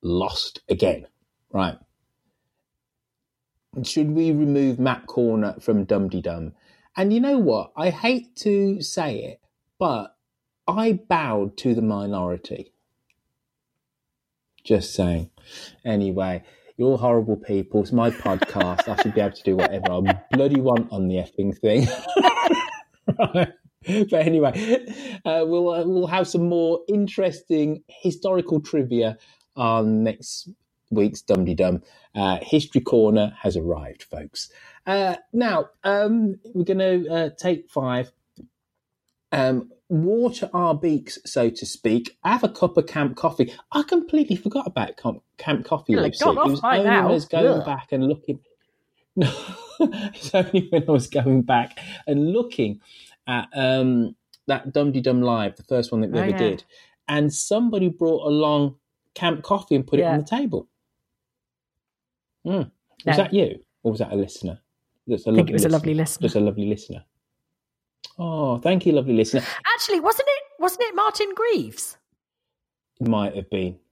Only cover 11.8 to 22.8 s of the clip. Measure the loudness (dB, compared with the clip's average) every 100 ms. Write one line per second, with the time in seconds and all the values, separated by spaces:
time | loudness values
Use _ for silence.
11.8 | 0 -2 -4 -4 -4 -6 -10 -14 -14 _
12.8 | _ _ _ _ _ _ _ _ _ _
13.8 | _ _ _ _ _ _ _ _ 0 0
14.8 | 0 -2 0 0 -4 _ -20 -20 -20 -14
15.8 | -4 -2 0 -2 -4 -6 -10 _ -20 -2
16.8 | 0 2 2 2 2 -4 -2 -4 0 0
17.8 | 2 2 2 0 -4 -2 -2 -2 -2 -2
18.8 | -4 -2 0 0 0 -2 0 2 2 0
19.8 | -4 -2 0 0 0 0 2 2 2 2
20.8 | 0 -2 -2 -2 -4 -4 -4 0 2 4
21.8 | 2 -2 -2 4 4 4 2 0 -2 -10